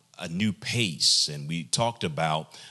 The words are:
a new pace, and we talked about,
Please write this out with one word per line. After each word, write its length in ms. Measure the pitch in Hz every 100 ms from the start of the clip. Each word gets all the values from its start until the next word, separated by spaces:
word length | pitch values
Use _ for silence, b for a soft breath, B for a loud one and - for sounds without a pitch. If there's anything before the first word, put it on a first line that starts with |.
| _ -
a 80 | 87
new 260 | 85 107
pace, 720 | 92 - 120 107 73 - - -
and 200 | 73 71
we 160 | 85
talked 400 | - - 117 117
about, 540 | 92 76 80 78 80 B B